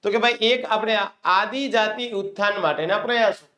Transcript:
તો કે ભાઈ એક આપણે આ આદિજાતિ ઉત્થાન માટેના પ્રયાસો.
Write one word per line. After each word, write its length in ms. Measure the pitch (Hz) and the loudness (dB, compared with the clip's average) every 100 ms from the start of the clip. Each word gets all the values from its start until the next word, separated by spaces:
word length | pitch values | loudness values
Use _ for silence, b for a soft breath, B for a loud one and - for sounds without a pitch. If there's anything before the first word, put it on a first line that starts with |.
તો 100 | 208 | 0
કે 60 | 220 | 2
ભાઈ 160 | 233 233 | 2 2
એક 240 | 220 254 247 | 2 0 0
આપણે 300 | 214 220 220 | -2 0 0
આ 100 | 196 - | -2 -4
આદિજાતિ 880 | - 185 214 254 277 220 214 214 240 | 0 2 2 -4 -2 0 0 -2 -6
ઉત્થાન 500 | 208 190 - 202 202 | -4 -6 -2 -2 0
માટેના 360 | 170 151 160 202 | 0 0 0 -2
પ્રયાસો. 500 | 226 240 220 - - | 0 2 2 0 -10